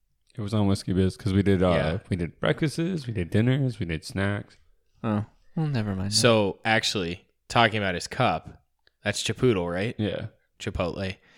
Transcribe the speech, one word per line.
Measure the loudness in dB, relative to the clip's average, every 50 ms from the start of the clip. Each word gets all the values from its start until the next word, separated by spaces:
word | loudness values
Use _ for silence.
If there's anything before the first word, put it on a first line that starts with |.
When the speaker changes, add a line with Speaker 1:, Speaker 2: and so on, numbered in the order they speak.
| _ _ _ _ _ _ -12
Speaker 1:
It | -8
was | -6 -2 0
on | 2 4
Whiskey | 2 2 0 0 0 2
Biz | 2 2 2 0
'cause | -2 -2 2
we | 2 4 4
did, | 4 4 4
uh, | 4 4
Speaker 2:
Yeah. | 4 2 2 0 -2 -4 -4 -4
Speaker 1:
we | -4
did | -2 -4 -6 -6 -4
breakfasts, | -2 -2 0 0 -2 -2 -2 -2 -4 -4 -4 -6 -6
we | -6 -6
did | -6 -4 0
dinners, | 0 2 2 2 2 2 0 -2 -2 -4
we | -6
did | -4 -4 -6 -6
snacks. | -6 -4 -2 -2 -2 -2 -4 -8 -14 -20 _ _ _ _ _ _ _ _ -8 -4
Speaker 3:
Oh, | -2 -2 -2 -2 -6 _ _ _ -10 -4
well, | -4 -2
never | -2 -2 -2 -2 -2 -2
mind. | -4 -4 -2 0
Speaker 2:
So | 2 4 4 4 4 2 0 -2 -4 0
actually, | 0 0 2 0 0 -2 -2 -4 -4 -6 -8 _ _ _ _ _ -2
talking | 2 4 4 4 2
about | 0 -2 -2 -2
his | -4 -6
cup, | -8 -2 2 2 2 2 0 -4 -10 -20 -20 _ _ _ _ _ _ _ _ -4
that's | -4 -4 -2 -4
Chipotle, | -4 -2 2 2 4 4 2 0 -2
right? | -2 -2 -2 -4 -2 -2
Speaker 1:
Yeah. | -2 -2 -2 -4 -8 -10 _ _ _ _ _ -12
Speaker 2:
Chipotle. | -10 -8 -4 -4 -4 -4 -4 -4 -6 -6 -8 _ _ _ _